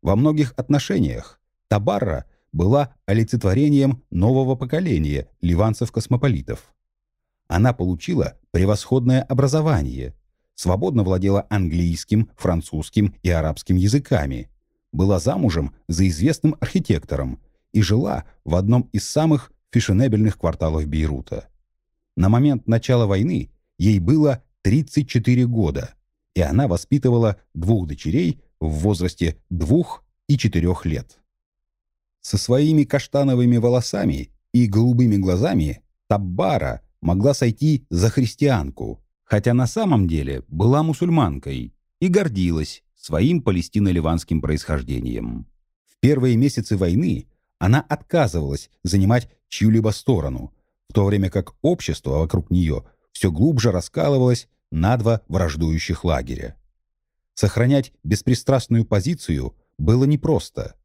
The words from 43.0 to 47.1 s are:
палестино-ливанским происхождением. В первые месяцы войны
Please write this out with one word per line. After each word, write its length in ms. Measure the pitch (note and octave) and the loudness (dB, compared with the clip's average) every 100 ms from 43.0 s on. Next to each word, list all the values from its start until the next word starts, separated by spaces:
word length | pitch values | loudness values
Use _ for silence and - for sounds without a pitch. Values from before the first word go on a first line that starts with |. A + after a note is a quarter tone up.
| - D#2 A#2 F3 | -4 0 2 2
палестино-ливанским 960 | B2 F#2 E2 G#2+ G2 F2 D#2+ E2 - D#2+ | 0 -2 -2 0 0 0 0 -2 -2 -4
происхождением. 1080 | D2+ D2+ - D2+ B1 C2 A#1+ A1+ A1+ A1+ - _ _ _ _ | -2 -4 -2 -6 -4 -6 -6 -8 -8 -10 -14 _ _ _ _
В 140 | _ | _
первые 360 | B2 C#3+ B2+ A#2 | 2 2 2 2
месяцы 400 | C#3 C3 - G2+ | 2 0 -4 0
войны 520 | F2+ F#2 E3+ | 2 2 0